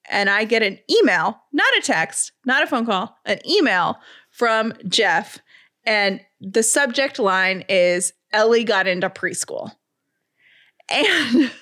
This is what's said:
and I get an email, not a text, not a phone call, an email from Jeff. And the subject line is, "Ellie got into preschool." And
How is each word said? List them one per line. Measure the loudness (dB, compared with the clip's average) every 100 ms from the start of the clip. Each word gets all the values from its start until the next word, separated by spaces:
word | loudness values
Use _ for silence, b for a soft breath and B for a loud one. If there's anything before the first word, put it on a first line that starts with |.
| -6
and | -2 0
I | 0
get | 2 0
an | 0 -4 0
email, | 2 4 2 -2 -6 _
not | 0 2 0
a |
text, | 0 -2 -2 -4 -8 _ -2
not | 0
a | 0
phone | -2 -2
call, | -2 -4 _ -6
an | -6 -2
email | 0 2 2 0 -4 B B B
from | -2 0 0 -2 -6 -4
Jeff. | 0 2 0 -2 -14 _ b b _
And | -2 0 0 -2 _ -18
the | -4 0
subject | 0 2 0 0 -2 0
line | 0 2 0 -2 0
is, | 2 2 2 -4 -8 _
"Ellie | 2 4 4
got | 2 0 0
into | -2 -4
preschool." | -4 -8 -6 -8 -8 -12 -16 _ _ _ _ _ b b b b b -6
And | -2 0 0 0 0 0 -4